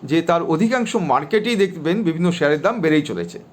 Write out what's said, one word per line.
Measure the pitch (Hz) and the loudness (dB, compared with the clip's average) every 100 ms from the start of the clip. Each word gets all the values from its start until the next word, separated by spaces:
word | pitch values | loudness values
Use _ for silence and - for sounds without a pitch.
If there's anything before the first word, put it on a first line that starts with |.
| 143 | 0
যে | 160 | -2
তার | 170 170 165 | 2 0 2
অধিকাংশ | 160 220 254 226 233 | 0 2 0 -2 -2
মার্কেটেই | 175 127 147 214 214 226 | 0 0 2 0 0 0
দেখবেন | 190 165 151 190 190 | 0 0 -2 0 0
বিভিন্ন | 160 175 | 0 0
শেয়ারের | 170 147 151 175 | 2 2 2 0
দাম | 233 | 0
বেড়েই | 160 156 147 | 2 2 0
চলেছে। | 92 85 87 - | -6 -8 -10 -18